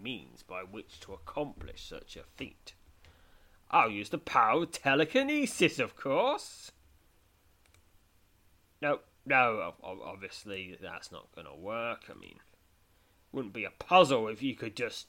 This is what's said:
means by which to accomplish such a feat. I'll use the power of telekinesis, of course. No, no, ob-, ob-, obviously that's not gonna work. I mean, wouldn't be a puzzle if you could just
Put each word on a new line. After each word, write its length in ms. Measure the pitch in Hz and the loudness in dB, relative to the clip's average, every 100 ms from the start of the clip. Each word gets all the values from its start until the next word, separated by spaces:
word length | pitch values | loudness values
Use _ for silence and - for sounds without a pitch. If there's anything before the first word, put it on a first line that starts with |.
means 400 | 110 113 67 60 | -10 -10 -12 -20
by 200 | - 90 | -14 -12
which 360 | 92 104 - - | -12 -14 -16 -18
to 120 | - | -16
accomplish 680 | 98 - - 143 - - - | -16 -10 -6 -6 -8 -14 -14
such 340 | - 78 - - | -14 -14 -16 -18
a 80 | - - | -18 -14
feat. 380 | 131 - - - - - - - _ - - _ - | -14 -16 -20 -20 -20 -20 -20 -20 _ -20 -20 _ 2
I'll 200 | 160 117 | 6 6
use 200 | 104 104 | 4 -4
the 80 | 165 | -6
power 440 | - 127 117 151 | 0 4 6 6
of 100 | 170 | 0
telekinesis, 1040 | - 139 139 156 262 277 302 277 - 160 - | -2 2 4 4 2 2 2 0 2 2 2
of 180 | 113 - | -4 -4
course. 760 | - 147 247 415 - - - - - _ _ _ _ _ _ _ _ _ _ - _ _ _ _ _ _ _ _ | -2 2 2 0 -4 -18 -20 -20 -20 _ _ _ _ _ _ _ _ _ _ -20 _ _ _ _ _ _ _ _
No, 180 | 147 143 - _ | -2 -2 -4 _
no, 360 | - 131 123 107 | 2 4 4 2
ob-, 220 | 85 - | -4 -8
ob-, 200 | - 95 | -12 -12
obviously 720 | - 95 95 - 104 95 92 87 | -12 -12 -12 -14 -12 -10 -10 -12
that's 320 | 90 85 - | -12 -12 -14
not 160 | 87 - | -18 -18
gonna 200 | - 76 | -18 -18
work. 560 | 71 95 113 117 - - | -14 -8 -6 -6 -8 -12
I 80 | 50 | -20
mean, 200 | 50 50 _ _ _ _ _ _ _ _ _ | -20 -20 _ _ _ _ _ _ _ _ _
wouldn't 220 | 135 110 | -8 -8
be 100 | 107 | -8
a 60 | 98 | -8
puzzle 580 | - - 180 156 131 110 | -10 6 8 8 6 0
if 140 | 110 | -4
you 120 | 135 | -6
could 220 | 113 113 104 | -6 -8 -6
just 300 | 117 - | -6 -6